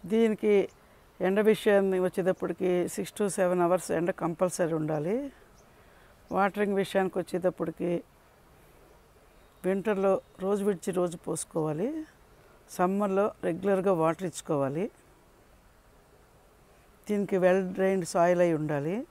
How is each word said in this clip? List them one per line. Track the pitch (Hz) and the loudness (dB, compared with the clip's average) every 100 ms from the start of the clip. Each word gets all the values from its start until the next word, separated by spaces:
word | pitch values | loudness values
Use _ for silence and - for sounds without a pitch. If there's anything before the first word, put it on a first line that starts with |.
| 170 | 0
దీనికి | 220 226 214 214 202 - - - - - _ 180 | 2 2 2 4 4 2 -6 -20 -20 -20 _ 0
ఎండ | 196 214 | 2 4
విషయాన్ని | 214 226 202 196 185 185 | 4 4 4 4 2 0
వచ్చేటప్పటికి | - 185 185 180 170 185 180 175 - | 0 -2 0 -4 -2 0 0 0 -4
six | 190 - | -8 -4
to | 208 170 | -4 0
seven | 180 180 175 | 0 2 2
hours | 180 - 165 | 2 0 -2
ఎండ | 175 - | -2 -2
కంపల్సరీ | 170 165 185 - 170 160 | -4 -2 -2 0 -2 -2
ఉండాలి. | 151 156 151 226 277 - - - - - - - - - - 170 | -2 -4 -2 -4 -6 -14 -20 -20 -20 -20 -20 -20 -20 -20 -6 -2
వాటరింగ్ | 196 202 202 196 | -2 0 -2 0
విషయానికి | 190 196 190 185 | 0 0 -2 -4
వచ్చేటప్పటికి | 170 185 180 165 165 - 175 175 - _ _ _ _ - - - - - _ _ _ - - _ 185 | -4 -2 -2 -2 -8 -4 -4 -4 -6 _ _ _ _ -20 -20 -20 -20 -20 _ _ _ -20 -20 _ -2
వింటర్లో | 196 190 196 190 190 - - | -2 0 0 2 0 -2 -8
రోజు | 190 202 196 | -2 0 0
విడిచి | 185 - 180 | -2 -4 -2
రోజు | 180 170 - | -2 -4 -8
పోసుకోవాలి. | 165 - 170 156 151 220 311 311 - _ - - - - - | -8 -6 -4 -2 -2 -4 -4 -10 -16 _ -20 -20 -20 -18 -2
సమ్మర్లో | 185 196 208 190 208 - 185 | 0 0 0 0 0 -2 -4
రెగ్యులర్గా | 170 196 190 190 180 | -2 0 2 2 2
వాటర్ | 160 165 185 | 2 0 -6
ఇచ్చుకోవాలి. | - - 147 135 143 202 _ _ _ _ _ _ - _ _ _ _ _ - _ _ _ _ _ _ _ _ - | -10 -4 -2 0 -2 -6 _ _ _ _ _ _ -20 _ _ _ _ _ -20 _ _ _ _ _ _ _ _ -4
దీనికి | 208 196 196 180 | -2 0 2 4
well | 185 185 185 | 4 0 0
drained | 190 190 165 | 0 0 -2
soil | 190 170 175 175 | 2 2 4 2
అయి | 160 | 2
ఉండాలి. | 151 147 143 202 294 | -2 -2 -2 -6 -8